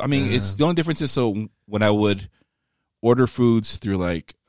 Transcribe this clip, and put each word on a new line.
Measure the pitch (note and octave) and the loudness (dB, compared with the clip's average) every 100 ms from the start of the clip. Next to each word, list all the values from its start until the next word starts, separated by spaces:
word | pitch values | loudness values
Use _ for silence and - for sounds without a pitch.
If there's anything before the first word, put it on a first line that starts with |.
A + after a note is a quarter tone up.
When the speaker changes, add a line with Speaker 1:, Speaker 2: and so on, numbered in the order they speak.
Speaker 1:
I | C3+ | 0
mean, | C#3 C3+ | -2 0
it's, | B2 G2 | -2 -2
Speaker 2:
Uh. | G2 | 0
Speaker 1:
the | |
only | D#3 E3+ | 0 0
difference | D#3+ D#3 | -2 -4
is, | C#3+ | -4
so | - A#2+ G2+ G#2+ _ - | -2 -2 -2 -8 _ -8
when | G#2 | 0
I | G#2+ | 2
would | G#2 G#2 G2 - _ _ _ _ _ _ _ | 4 2 0 -6 _ _ _ _ _ _ _
order | A#2 B2 B2 | 2 4 2
foods | - A#2+ A2+ G#2+ - | 2 2 2 0 -6
through, | G#2 F#2+ | -6 -4
like, | F2 E2+ - - | -4 -4 -8 -20